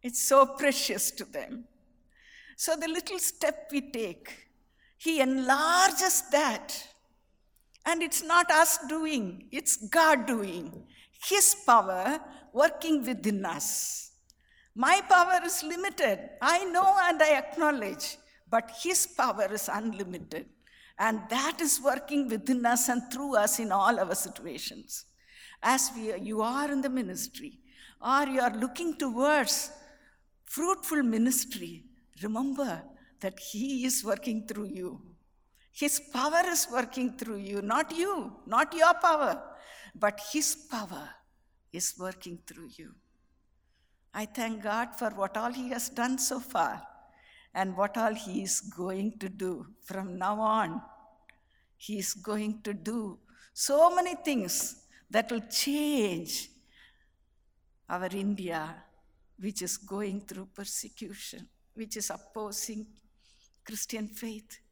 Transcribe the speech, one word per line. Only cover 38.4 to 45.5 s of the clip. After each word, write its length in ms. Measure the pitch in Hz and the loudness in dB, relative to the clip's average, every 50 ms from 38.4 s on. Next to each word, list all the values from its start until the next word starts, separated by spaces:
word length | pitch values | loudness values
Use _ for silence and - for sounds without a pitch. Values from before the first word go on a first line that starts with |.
| - - | -10 0
not 260 | 208 233 302 302 311 | 2 2 2 2 4
your 200 | 339 320 330 349 | 6 6 6 6
power, 440 | 339 - 349 320 302 285 220 165 - - - - - - - - - - - - | 6 4 4 4 4 2 0 -2 -4 -6 -16 -18 -20 -20 -20 -20 -20 -20 -20 -8
but 260 | - - 208 208 208 - - - | -2 0 0 0 -2 -12 -4 -2
his 220 | 302 294 - - | -2 0 0 -2
power 520 | - - - - 226 208 180 180 139 143 143 - - _ _ _ _ _ _ _ _ _ _ | -4 -8 -10 -8 -8 -8 -8 -12 -14 -14 -16 -18 -20 _ _ _ _ _ _ _ _ _ _
is 220 | - 170 175 - - - | -8 -4 -4 -4 -4 -6
working 400 | 180 185 185 185 - 180 175 170 _ - | -8 -8 -8 -10 -14 -14 -14 -14 _ -20
through 220 | - - 165 131 - | -20 -18 -20 -20 -20
you. 200 | - 160 - - _ _ _ _ _ _ _ _ _ _ _ _ _ _ _ _ _ _ _ _ _ _ _ _ | -20 -20 -20 -20 _ _ _ _ _ _ _ _ _ _ _ _ _ _ _ _ _ _ _ _ _ _ _ _
I 100 | 202 214 | -8 -8
thank 380 | 214 214 - 233 226 226 214 208 | -8 -6 -6 -4 -4 -4 -6 -4
God 320 | 214 208 226 240 233 233 | -2 -2 -2 -2 -4 -4
for 160 | - 240 220 | -4 -4 -4
what 260 | 214 196 196 190 - 214 | -2 -2 -4 -4 -2 -4
all 160 | 220 240 | -4 -4